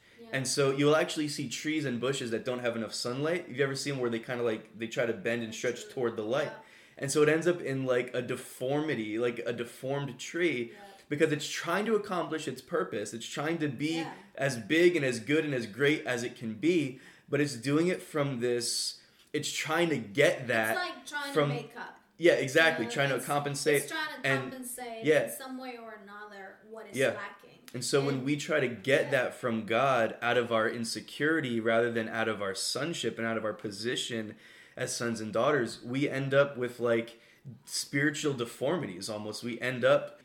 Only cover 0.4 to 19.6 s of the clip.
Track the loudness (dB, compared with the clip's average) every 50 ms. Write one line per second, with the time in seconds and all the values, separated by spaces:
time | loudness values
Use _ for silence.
0.4 | -2 0 2 2 4 4 4 4 6 6 6 6 4 2 0 -2 -2 -2 -2 -4
1.4 | -6 -6 -6 -6 -4 -2 -2 0 0 -2 -2 0 0 0 -2 -2 -2 -2 -2 -2
2.4 | -2 -2 -2 -2 0 -2 0 -2 -2 -4 -4 -4 -4 -4 -2 -2 0 0 0 -2
3.4 | -4 -4 0 0 0 0 0 -2 -2 -2 -2 0 0 0 0 -2 -2 -4 -2 0
4.4 | 2 2 0 0 -4 -10 -10 -8 -8 -4 0 0 0 0 0 -2 0 -2 -2 -2
5.4 | -2 -6 -6 -4 -2 -2 -2 -4 -6 -10 -4 0 0 0 0 0 -2 0 0 0
6.4 | 0 -2 -4 -10 -16 -20 -20 -20 -20 -20 -12 -6 -4 0 4 6 6 6 6 4
7.4 | 4 4 2 2 0 -2 -2 0 2 4 4 4 2 0 -2 -2 -2 -2 -2 -4
8.4 | -6 -10 -8 -4 -2 0 2 2 2 0 0 -2 -2 -2 0 2 2 2 0 0
9.4 | -2 -2 -2 -2 -4 -8 -8 -8 -6 -4 -2 -2 -2 -4 -6 -8 -10 -6 -2 2
10.4 | 2 2 2 0 -2 -6 -8 -14 -18 -18 -20 -14 -8 -4 0 4 4 4 4 2
11.4 | -2 -4 -6 -4 -2 -2 0 0 2 2 2 2 0 0 -2 -2 -2 -2 -4 -4
12.4 | -4 -6 -8 -8 -6 -4 -2 -2 -2 -2 -2 -4 -4 -6 -8 -10 -10 -8 -6 -4
13.4 | -2 -2 -2 0 -2 -2 -2 -2 -2 -2 -2 -2 -4 -6 -8 -14 -16 -14 -6 -2
14.4 | -2 -2 -2 -2 -2 2 4 6 6 6 6 4 2 0 0 0 0 2 2 2
15.4 | 2 2 0 -2 -2 -4 0 2 4 4 4 4 2 -2 -2 -2 -2 -4 -6 -6
16.4 | -8 -8 -4 0 2 4 4 4 2 0 -4 -10 -16 -20 -20 -20 _ -2 0 0
17.4 | 0 0 -2 -4 -2 2 2 4 4 2 0 -2 -4 -4 -2 0 0 0 0 0
18.4 | 0 2 2 0 0 -2 -2 -2 -4 -4 -6 -10 -14 _ _ _ -12 _ -4 -4
19.4 | -4 -4 -4 -4